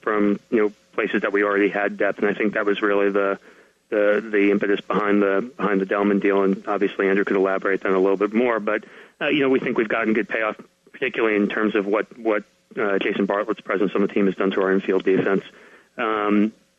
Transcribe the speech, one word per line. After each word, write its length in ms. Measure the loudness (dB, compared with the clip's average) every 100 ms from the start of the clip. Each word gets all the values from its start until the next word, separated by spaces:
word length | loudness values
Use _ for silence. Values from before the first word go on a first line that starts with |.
from, 380 | -4 0 0 0 -2
you 100 | 0
know, 140 | 0 -4 _
places 300 | -6 -2 -2
that 100 | 0
we 100 | 0
already 260 | 2 2 2
had 280 | 0 -4 -2
depth. 240 | -2 0
And 80 | -2
I 60 |
think 200 | 0 -2
that 100 | -2
was 160 | -2 0
really 280 | 0 0 0
the, 300 | 0 -2 -4 -8 -20 _ _ -6
the, 360 | 0 2 0 0
the 220 | 2 2
impetus 280 | 2 0 -2
behind 420 | -2 -2 0 2
the, 280 | 2 0 -2 -4
behind 240 | -2 0
the 60 | 0
Delmon 340 | 0 2 2
deal. 240 | 2 2
And 180 | 2 -2 -2
obviously, 400 | -2 -2 0 0
Andrew 160 | 2
could 120 | 0 2
elaborate 480 | 2 0 -2 -2
on 100 | 0
a 40 | 2
little 180 | 2 2
bit 160 | 0
more. 280 | 2 0 0
But, 240 | -2 -4 -6 -20 -20 -8
uh, 60 | -2
you 140 | 0
know, 80 | 2
we 100 | 2
think 180 | 0 -2
we've 120 | -2
gotten 240 | -2 0
good 160 | 0 -2
payoff, 320 | -2 -4 -6 -14 _ _
particularly 420 | -8 -6 0 0
in 140 | 2 0
terms 260 | 0 0
of 120 | 0 0
what, 300 | -2 -2 -6
what, 280 | -2 -2 -4 _ _ -6
uh, 220 | -2 -2
Jason 260 | -2 -2 -2
Bartlett's 340 | -2 -2 -6
presence 320 | -4 -2 -2 0
on 40 |
the 80 | -2
team 180 | 0 0
has 100 | 0
done 160 | -2
to 80 | 0
our 100 | 2
infield 300 | 0 0 0
defense. 400 | 2 2 2 -2 -4 -20 -20 -20 _ -6
Um, 540 | -4 -2 0 2 0 -2 _